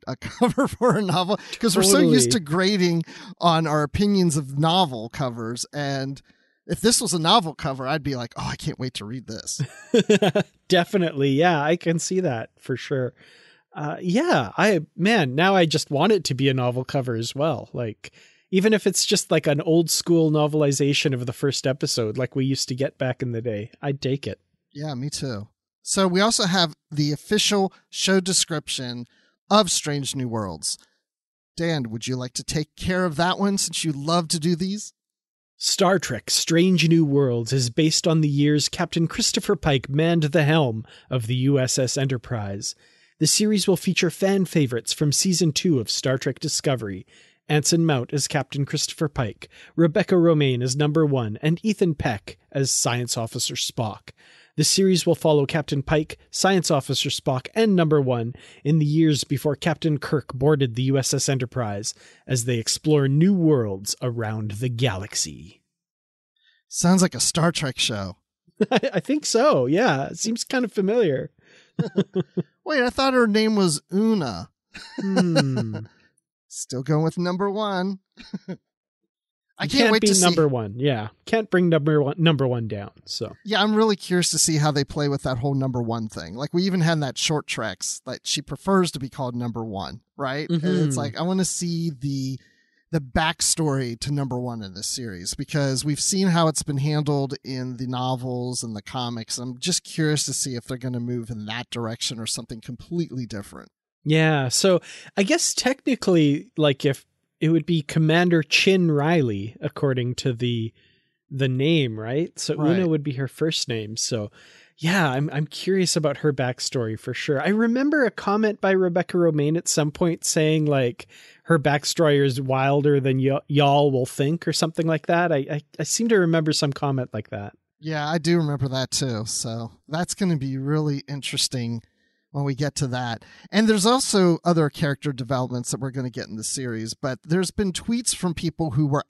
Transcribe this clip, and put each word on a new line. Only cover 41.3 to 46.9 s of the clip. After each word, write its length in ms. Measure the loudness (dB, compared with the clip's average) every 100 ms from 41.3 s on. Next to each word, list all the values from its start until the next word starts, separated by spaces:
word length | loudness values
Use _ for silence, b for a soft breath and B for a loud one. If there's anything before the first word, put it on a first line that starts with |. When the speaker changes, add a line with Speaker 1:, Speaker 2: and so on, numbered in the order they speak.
| 0
Speaker 2:
U 220 | 2 2
S 200 | 2 0
S 180 | 0 0
Enterprise. 800 | -2 -2 -6 -8 -6 -8 -10 -12 b b b -2
The 80 | 0
series 400 | 2 2 2 2
will 120 | 2
feature 320 | 2 0 0
fan 340 | 0 2 2
favorites 480 | 2 2 0 0 -6
from 180 | -2 0
season 400 | 2 0 2 2
two 280 | 2 2 2
of 80 | 0
Star 300 | -2 -2 -2
Trek 200 | -2 -6
Discovery, 680 | -4 -4 -2 -2 -4